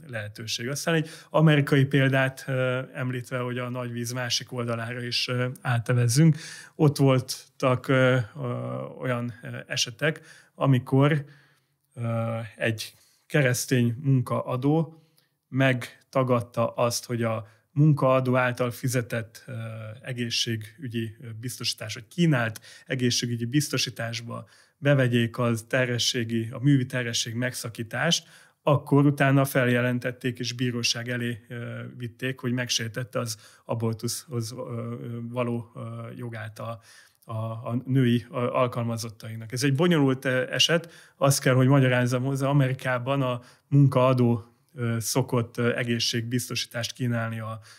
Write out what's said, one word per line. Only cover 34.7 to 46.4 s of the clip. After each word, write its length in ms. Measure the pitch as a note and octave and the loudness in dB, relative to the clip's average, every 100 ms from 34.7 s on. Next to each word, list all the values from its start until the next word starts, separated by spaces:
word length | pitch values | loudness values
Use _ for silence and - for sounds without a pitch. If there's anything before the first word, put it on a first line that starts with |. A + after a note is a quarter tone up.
| A#2 A#2 A#2+ C3 A#2 | -8 -8 -10 -10 -10
való, 500 | A#2 B2 A#2+ A#2+ A2+ C3 | -8 -4 -2 -4 -6 -14
ö, 40 | A#2 A#2 A#2 A#2+ | -12 -12 -14 -12
jogát 440 | B2 A#2 A2 G#2+ | -12 -12 -14 -12
a, 200 | A2+ A2+ - - _ _ - | -12 -12 -16 -20 _ _ -10
a, 80 | A2 | -8
a 400 | A2+ A2+ A#2 A#2+ C3 | -6 -8 -6 -6 0
női, 400 | C3 B2 A#2+ - | 2 4 2 0
ö, 40 | C3 | -4
alkalmazottainak. 1160 | A#2+ - B2+ B2 A#2 A#2 A2+ G#2 A2+ A2+ A2 | -2 0 0 -2 -4 -4 -8 -12 -14 -12 -8
Ez 120 | B2 | -2
egy 120 | C#3+ C3+ | 0 2
bonyolult, 500 | F3+ E3 C3+ C3 C3+ | 4 4 4 2 0
ö, 260 | B2+ B2+ | -2 0
eset, 400 | B2+ - E3 E3 - - - | 2 2 2 -2 -20 -16 0
azt 240 | C#3 C#3 | 2 4
kell, 120 | C#3 | 4
hogy 140 | B2+ C3 | 6 6
magyarázzam 560 | C#3+ B2+ B2 B2 B2 | 6 6 4 2 0
hozzá, 240 | C3 C#3 C3+ | -2 -2 2
Amerikában 720 | C#3+ C3 C3 C3 B2+ A#2+ C#3 | 4 2 0 -2 -2 -2 -2
a 200 | B2+ B2 - _ - | -2 -4 -8 _ 2
munkaadó, 800 | C#3+ C#3 C3+ B2+ B2+ A#2+ A#2 - _ _ | 6 6 6 4 6 4 2 -4 _ _
ö, 260 | C#3+ A#2+ A2+ | -8 -4 -4
szokott, 580 | G#2+ C#3 B2 B2+ G#2+ - | -2 -2 0 0 -2 -2
ö, 180 | A#2+ C3 | 0 0
egészségbiztosítást 1160 | A#2+ A#2 - A#2+ A2+ B2 | -2 -2 -2 -4 -2 -4